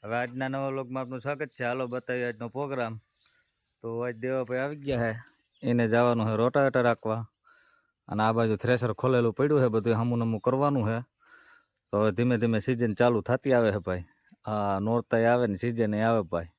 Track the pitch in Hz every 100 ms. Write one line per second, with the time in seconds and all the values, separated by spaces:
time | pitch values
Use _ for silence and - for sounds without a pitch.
0 | 104 117 123 127 131 135 135 135 127 131
1 | 127 127 135 143 147 - 123 123 127 123
2 | - 123 123 110 120 131 143 135 117 113
3 | _ _ _ _ _ _ _ _ 113 117
4 | 123 113 127 131 123 127 139 151 139 127
5 | 117 113 - _ _ _ 117 120 113 117
6 | 123 117 110 110 120 143 139 127 120 117
7 | 110 110 113 _ _ _ _ _ _ _
8 | - 101 110 113 113 107 117 123 123 104
9 | 127 127 117 107 143 147 127 110 107 113
10 | 117 120 117 110 - 131 143 139 107 113
11 | 120 _ _ - - - _ _ _ 101
12 | 107 95 120 120 117 110 113 123 117 101
13 | 123 117 98 123 139 123 113 101 90 90
14 | 85 _ _ _ - 107 101 98 104 117
15 | 113 117 117 123 120 95 117 117 110 107
16 | 113 113 85 85 85